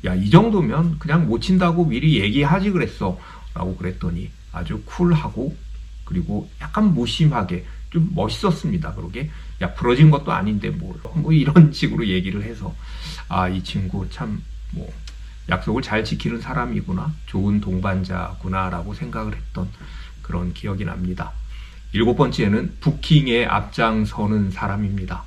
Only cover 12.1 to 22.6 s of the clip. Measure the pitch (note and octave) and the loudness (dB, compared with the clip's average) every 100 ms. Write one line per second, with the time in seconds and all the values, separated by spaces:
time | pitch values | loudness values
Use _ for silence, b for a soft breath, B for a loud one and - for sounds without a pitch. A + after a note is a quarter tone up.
12.1 | F#2 F#2+ G2+ G#2+ A#2 F#2+ - B B B | 0 -2 -4 -6 -8 -10 -10 B B B
13.1 | B - F#2 F#2 F#2+ - G#2 F#2 F#2+ F#2 | B -2 0 0 0 -4 -4 -4 -4 -6
14.1 | - A2+ G#2 - - - - - - - | -6 -6 -6 -8 -12 -10 -10 -10 -12 -14
15.1 | B B B - - - A2+ - G#2+ A2 | B B B -4 -2 0 -2 0 -2 -2
16.1 | G#2 A2+ A#2 A#2 B2 B2 G#2 C#3 F#3 D3+ | -4 -4 -4 -4 -4 -2 -4 -4 -4 -4
17.1 | D#3 - - G2+ G#2 G2+ F#2 G2 F#2 F#2 | -6 -6 -2 2 0 0 -2 -2 -2 -2
18.1 | F2+ E2+ - F#2+ F#2+ F#2 F2+ F#2 G#2 A#2+ | -6 -6 -8 -4 -2 -2 -4 -6 -8 -8
19.1 | A2+ A2 G#2+ - - F2+ B B B B | -6 -6 -6 -8 -6 -6 B B B B
20.1 | - - E2+ F2+ E2 G#2 G2 G2 F2+ F2+ | -14 -6 -4 -4 -6 -6 -4 -4 -4 -4
21.1 | F2+ - - - B B B - - A#2 | -4 -8 -8 -10 B B B -6 2 2
22.1 | A#2+ B2+ - G#2+ G#2+ | 4 2 2 2 2